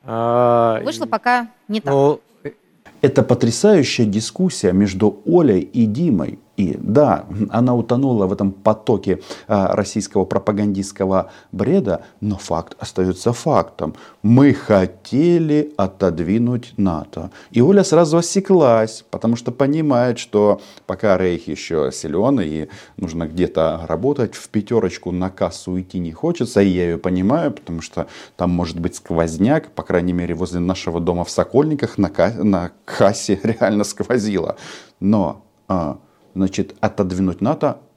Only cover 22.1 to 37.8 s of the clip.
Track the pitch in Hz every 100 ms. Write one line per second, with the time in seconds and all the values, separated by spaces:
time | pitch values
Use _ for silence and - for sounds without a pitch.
22.1 | 78 117 135 80 78 76 - - - 87
23.1 | 82 80 80 87 80 80 80 80 82 123
24.1 | 143 107 - - 110 - 117 95 - 90
25.1 | 90 92 95 90 - - 92 92 95 85
26.1 | 82 165 170 117 104 101 90 87 82 90
27.1 | 90 95 151 147 107 - 82 - - 73
28.1 | - - - 90 87 85 85 82 - -
29.1 | 82 82 80 104 156 - - - 87 90
30.1 | 87 87 82 90 90 87 90 - 85 85
31.1 | 87 82 - 87 127 156 147 117 - 92
32.1 | - 90 113 104 92 87 _ - - 101
33.1 | 104 - 98 110 110 104 104 101 - -
34.1 | - 104 95 - - - - - _ 95
35.1 | 107 85 - _ _ _ 92 78 67 _
36.1 | _ _ 92 95 - - - - - 92
37.1 | 90 95 85 107 151 147 113